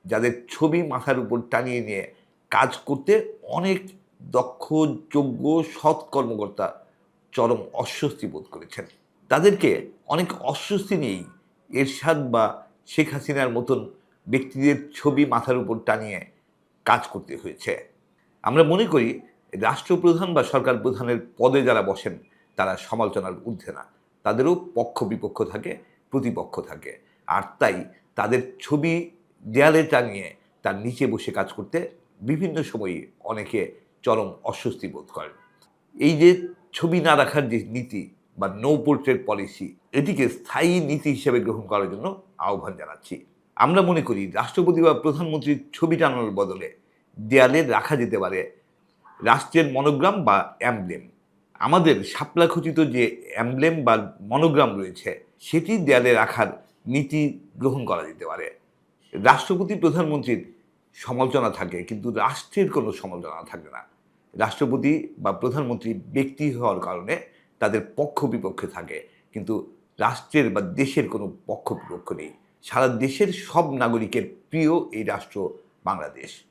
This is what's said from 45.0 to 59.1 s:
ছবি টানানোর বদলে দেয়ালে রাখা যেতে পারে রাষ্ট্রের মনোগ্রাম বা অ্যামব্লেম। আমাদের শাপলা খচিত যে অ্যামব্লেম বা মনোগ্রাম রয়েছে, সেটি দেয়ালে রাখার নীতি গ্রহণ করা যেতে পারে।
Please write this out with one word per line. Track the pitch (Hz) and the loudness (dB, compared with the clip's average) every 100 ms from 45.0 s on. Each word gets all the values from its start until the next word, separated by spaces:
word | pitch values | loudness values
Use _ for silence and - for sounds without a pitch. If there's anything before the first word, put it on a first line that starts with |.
| 160 143 170 151 135 143 - | 0 -2 -2 -2 -2 -2 -4
ছবি | - 165 165 | -2 0 2
টানানোর | 151 127 110 98 | 2 2 -4 -2
বদলে | 98 92 85 - _ _ _ - | -4 -4 -12 -16 _ _ _ -14
দেয়ালে | 107 131 127 147 143 107 | 4 6 8 6 4 0
রাখা | - 147 | 0 0
যেতে | 113 101 | 0 -2
পারে | 92 95 - - _ _ _ _ - - | -4 -4 -8 -14 _ _ _ _ -20 -4
রাষ্ট্রের | 110 139 - 160 151 131 | 2 2 4 2 2 2
মনোগ্রাম | 147 143 180 208 120 | 2 4 2 2 4
বা | 98 - - | 2 2 -4
অ্যামব্লেম। | 120 110 90 78 - _ _ _ _ _ | -2 -2 -6 -10 -14 _ _ _ _ _
আমাদের | 117 175 160 104 | 4 6 6 4
শাপলা | 101 - 147 170 165 | 0 -8 -2 4 4
খচিত | 170 165 151 | 4 0 2
যে | 151 123 113 - - | 2 2 0 -2 -10
অ্যামব্লেম | 92 120 131 156 165 | -4 -2 2 2 2
বা | 120 110 98 - | 4 2 2 -14
মনোগ্রাম | 101 131 165 147 127 101 | -4 2 4 4 2 0
রয়েছে, | 92 90 - - _ _ | -8 -8 -10 -10 _ _
সেটি | - 160 165 220 | -2 -2 0 0
দেয়ালে | 143 127 123 | 6 6 8
রাখার | 113 110 113 101 - _ _ - | 4 4 0 -2 -2 _ _ -4
নীতি | 135 139 151 147 - - - | -2 0 0 0 -4 -18 -4
গ্রহণ | 131 131 113 | -2 -2 -2
করা | 87 78 | -4 -4
যেতে | 80 82 | -12 -10
পারে। | 87 80 - _ _ _ _ _ | -10 -10 -14 _ _ _ _ _